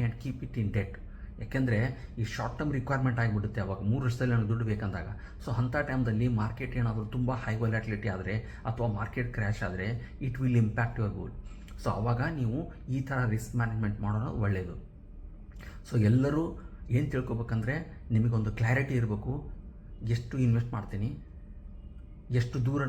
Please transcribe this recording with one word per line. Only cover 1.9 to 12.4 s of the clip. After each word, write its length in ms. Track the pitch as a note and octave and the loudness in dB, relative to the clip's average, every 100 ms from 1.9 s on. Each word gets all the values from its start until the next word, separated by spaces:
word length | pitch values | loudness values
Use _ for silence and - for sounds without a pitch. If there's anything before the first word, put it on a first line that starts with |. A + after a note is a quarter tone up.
| - - A#2+ | -2 -8 -4
ಈ 40 | A2 | -4
ಶಾರ್ಟ್ 200 | - A#2 C#3 | -2 -4 -2
ಟರ್ಮ್ 120 | D3+ C3+ | 0 0
ರಿಕ್ವೈರ್ಮೆಂಟ್ 420 | B2+ C3 B2+ A#2 | 0 2 4 4
ಆಗಿಬಿಡುತ್ತೆ 380 | A2+ G#2 G2+ G#2+ | 2 2 0 -2
ಅವಾಗ 160 | F#2+ G2 G2+ | -2 0 2
ಮೂರು 140 | C3+ B2+ | 2 2
ವರ್ಷದಲ್ಲಿ 260 | A#2+ B2+ | 2 4
ನನಗೆ 140 | A#2 G#2+ | 4 4
ದುಡ್ಡು 140 | A#2 A2 | 2 2
ಬೇಕಂದಾಗ. 380 | G#2 G2+ F2+ G#2 G#2 - - | 0 0 -2 -4 -8 -10 -10
So 40 | - A2+ | -2 0
ಅಂಥ 140 | B2 D3 C#3 | 2 2 2
ಟೈಮ್ದಲ್ಲಿ 380 | C3 A#2 G#2+ B2 G#2+ | 2 2 4 4 2
ಮಾರ್ಕೆಟ್ 380 | G#2+ - B2+ B2+ | 0 -2 -4 0
ಏನಾದರೂ 240 | A#2 A2 G#2+ B2+ | 0 0 -2 0
ತುಂಬ 120 | B2 B2 | 0 0
ಹೈ 120 | A2 A2 | 0 0
ವಾಲಟಿಲಿಟಿ 460 | A2+ A2 G#2+ G2+ G#2+ | 2 2 0 -2 0
ಆದರೆ 200 | F#2 F#2 A2 - - A#2 | -2 0 -2 -2 -6 -4
ಅಥವಾ 180 | A#2 A#2 | 0 0
ಮಾರ್ಕೆಟ್ 340 | G#2 A2 C3+ A#2+ A#2 | 0 -2 -2 -2 0
ಕ್ರ್ಯಾಶ್ 260 | G2+ G#2 G2 | 0 0 -2
ಆದರೆ 200 | F#2 G2+ A#2+ - - C3 | -2 -2 -4 -6 -6 -4
it 60 | B2 | 0
will 140 | B2+ A#2+ | 4 6
impact 340 | G#2+ A#2+ A#2 A#2+ | 6 4 0 0
your 80 | G#2 F2+ | -2 -2
goal. 120 | F2 - - - - - | -6 -8 -10 -12 -12 -4
So 60 | A2+ F#2 | -2 2
ಆವಾಗ 240 | A#2 A#2+ D#3 D#3 | 2 2 0 0